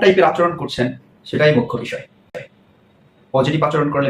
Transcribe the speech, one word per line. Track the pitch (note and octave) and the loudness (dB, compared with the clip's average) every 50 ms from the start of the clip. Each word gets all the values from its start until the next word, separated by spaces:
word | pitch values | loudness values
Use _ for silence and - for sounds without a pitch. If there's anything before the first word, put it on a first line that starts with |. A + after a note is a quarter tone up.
টাইপের | G#3+ F#3+ F#3 F#3 E3+ D#3 | 4 4 4 4 4 2
আচরণ | - F3 F3 F3 D#3+ C#3 | 2 2 0 0 -2 -4
করছেন, | C#3 - - - B2 C3 C3 - _ _ _ _ - - | -10 -8 -4 -4 -4 -4 -6 -10 _ _ _ _ -12 -6
সেটাই | - B2 D3+ D3+ D3 A#2+ | -2 2 2 2 4 2
মুখ্য | - - B2 - A#2+ | 0 -2 -4 -8 -8
বিষয়। | - - - - - _ _ _ _ - - - - _ _ _ _ _ _ _ _ _ _ _ _ _ _ _ _ - | -8 -10 -12 -14 -16 _ _ _ _ -18 -18 -18 -20 _ _ _ _ _ _ _ _ _ _ _ _ _ _ _ _ 0
পজিটিভ | C3+ C3 C#3 D#3 D3+ D3+ D3+ | 0 0 0 0 0 0 0
আচরণ | D#3+ D3 D3 C#3+ C#3 | 0 0 0 0 0
করলে | C#3 C#3 | 0 -2